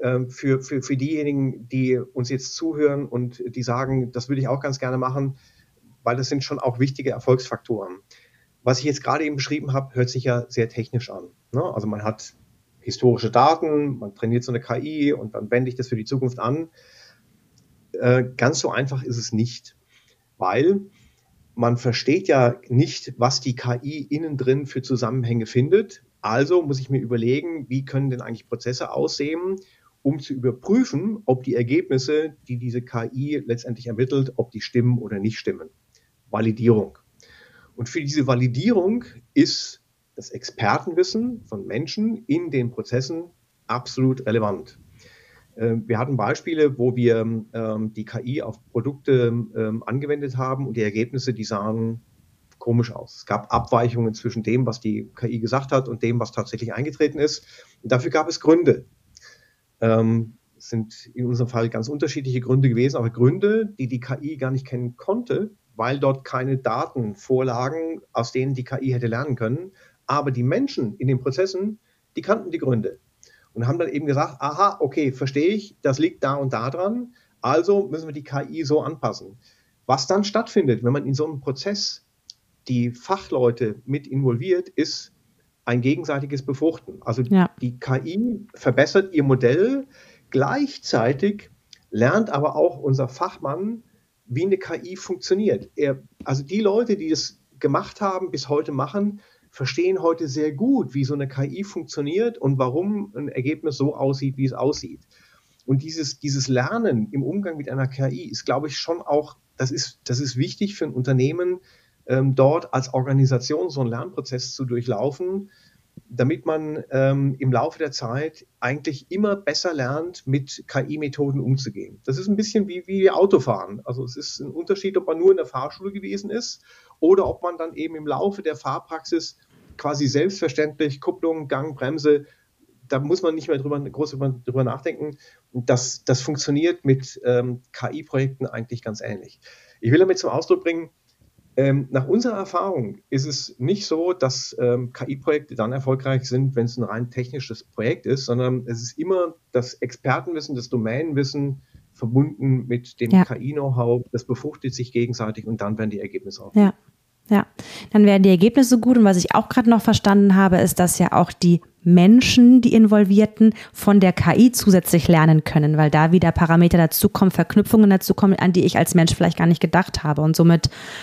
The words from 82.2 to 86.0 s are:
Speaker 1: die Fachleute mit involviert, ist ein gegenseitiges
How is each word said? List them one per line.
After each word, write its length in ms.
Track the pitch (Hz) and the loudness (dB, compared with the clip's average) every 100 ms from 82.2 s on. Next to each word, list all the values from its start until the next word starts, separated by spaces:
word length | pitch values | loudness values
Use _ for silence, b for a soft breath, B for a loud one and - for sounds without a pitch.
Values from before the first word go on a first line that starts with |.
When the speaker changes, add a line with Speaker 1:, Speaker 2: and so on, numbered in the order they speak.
| - _ _ _ - | -20 _ _ _ -4
Speaker 1:
die 240 | 123 120 | -2 -2
Fachleute 840 | 120 - 196 - 143 123 117 113 104 131 | -6 -6 -6 -2 2 2 2 -4 -4 -6
mit 220 | 143 - | -6 -4
involviert, 640 | 135 131 117 185 180 180 | -2 0 0 0 -2 -2
ist 440 | - 160 - - _ _ _ _ _ - | -4 -4 -6 -14 _ _ _ _ _ -2
ein 160 | 123 | 0
gegenseitiges 640 | 127 156 | 0 -2